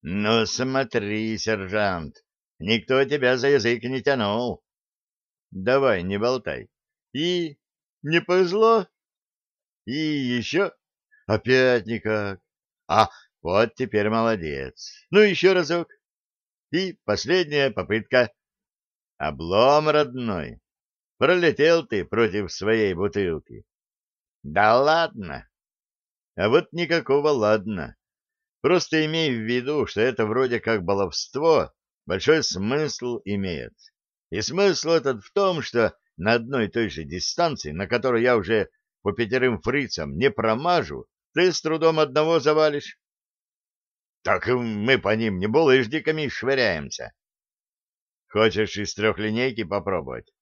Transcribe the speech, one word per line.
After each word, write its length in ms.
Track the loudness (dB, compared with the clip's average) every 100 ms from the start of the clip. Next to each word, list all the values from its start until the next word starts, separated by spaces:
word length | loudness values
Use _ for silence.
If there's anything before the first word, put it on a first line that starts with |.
Ну 440 | -6 -4 2 2 2
смотри, 920 | -4 -4 -2 -2 -4 -4 -4 -4 -6
сержант, 880 | -4 -4 -2 -2 -2 -2 -8 -14 _ _ _ _
никто 460 | -2 -2 2 0 2
тебя 320 | 0 2 2
за 100 | 2
язык 360 | 2 2 -2
не 180 | -4 -4
тянул. 640 | 0 0 0 -2 -4 -8 _ _ _ _ _ _ _ _ _
Давай, 520 | -6 0 2 2 0
не 160 | -2 -2
болтай. 500 | -2 -2 -6 -10 -12 _ _ _ _
И 440 | -6 -2 -2 -4 -10 _ _ _ _
не 180 | 0 0
повезло? 680 | 2 2 2 4 4 4 0 _ _ _ _ _ _ _ _ _ -10
И 100 | -4
ещё? 760 | -2 -2 -2 -4 -2 -2 -2 _ _ _ _ _ -2
Опять 600 | -2 4 4 6 4 0
никак. 560 | -6 -2 -2 -2 -8 _ _ _ _ 0
А 200 | 4 4 0 _ _
вот 340 | -2 2 0 -2
теперь 340 | -2 0 0
молодец. 960 | 2 0 -2 -4 -8 -10 -14 -20 -20 _
Ну, 120 | 4
ещё 320 | 4 4 4
разок. 340 | 2 0 -2 -4 -14 _ _ _ _ _ _ _
И 280 | -4 -4 -6 -4
последняя 680 | -4 0 0 0 0 0
попытка. 640 | -2 -4 -4 0 0 0 _ _ _ _ _ _ _ _ _
Облом, 680 | -8 -6 0 4 6 4 4
родной. 720 | 2 0 -4 -6 -6 -8 -14 _ _ _ _ _ _
Пролетел 680 | 2 4 2 4 4 4 0
ты 160 | -4
против 480 | -2 0 0 0 -6
своей 420 | -4 0 2 2
бутылки. 720 | 0 -2 -2 -2 -4 _ -20 _ _ _ _ _ _ _ _
Да 360 | -6 0 4 4
ладно. 680 | 4 2 -2 -6 -12 -12 -16 _ _ _ _ _ _ _ _ -2
А 100 | 2
вот 240 | 2 2
никакого 580 | -6 0 0 2 0 2
ладно. 680 | 2 2 2 0 -8 -10 -14 _ _ _ _ _ _
Просто 440 | 0 0 2 -2 0
имей 300 | 0 -2 -2
в 60 |
виду, 440 | -2 -2 -2 -4 -2
что 120 | 0
это 260 | 0 0 -2
вроде 360 | 0 0 -2
как 240 | -2 -2 0
баловство, 880 | -2 -2 -4 -8 0 4 4 2 _ _ _ -6
большой 380 | -2 2 2
смысл 760 | 2 -4 -2 -2 -4 -4 -6 -6 -6
имеет. 480 | -6 -4 -6 -10 _ _ _ _ _ _
И 100 | -6
смысл 520 | -4 0 0 0 0
этот 300 | 0 0 -4 -4
в 80 |
том, 280 | 0 0 -2
что 360 | -2 0 0 -2 _ -6
на 200 | 0 0
одной 320 | 0 -2 -2
и 20 |
той 200 | -2 -4
же 140 | -4
дистанции, 680 | -10 -8 -8 -2 -2 -4 -10
на 160 | -8 -4
которой 360 | -2 0 2
я 140 | 2 2
уже 320 | 2 0 -2 _ _ _
по 100 | -6
пятерым 500 | -4 -2 0 0 0
фрицам 560 | -2 -4 -4 -8 -8 0
не 140 | -2
промажу, 760 | 0 -2 0 0 0 -2 -10 -14 _ _
ты 180 | 2 2
с 100 | 2
трудом 380 | -4 2 2 2
одного 400 | 0 2 2 2
завалишь. 580 | 2 4 2 0 -8 -20 _ _ _ _ _ _ _ _ _ _ _ _
Так 240 | -2 -2 0
и 60 |
мы 440 | -2 -2 -2 2 2
по 160 | 2
ним 260 | 0 -2 -2
не 80 | 0
булыжниками 840 | 2 6 4 2 -4 -4 -4 -6
швыряемся. 840 | -6 -2 0 0 -2 -6 -12 -16 _ _ _ _ _ _ _ _ _ _ _ _
Хочешь 480 | 2 2 2 -2 -4
из 160 | -8
трёхлинейки 720 | -2 -2 0 -4 -2 -2 -4 -4
попробовать? 640 | -4 -2 -4 -6 -14 -16 _